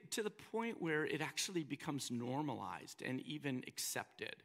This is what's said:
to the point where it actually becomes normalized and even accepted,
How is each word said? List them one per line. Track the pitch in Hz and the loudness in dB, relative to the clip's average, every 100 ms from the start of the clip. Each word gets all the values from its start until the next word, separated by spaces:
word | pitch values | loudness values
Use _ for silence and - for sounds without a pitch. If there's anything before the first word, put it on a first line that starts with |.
| - | -2
to | - | 0
the | 208 | 0
point | - - 220 233 - | -4 -4 0 0 0
where | 165 151 | 4 4
it | 156 147 | 4 2
actually | 147 - - 180 | 0 0 2 0
becomes | 147 139 - 143 - | 0 -2 0 0 0
normalized | 120 120 135 151 107 98 85 - - | 0 2 2 2 0 -2 -6 -8 -4
and | - 127 | 0 0
even | - 147 143 127 - | -2 -2 0 0 -2
accepted, | - - 123 - - 113 - | -2 0 0 -2 -6 -6 -6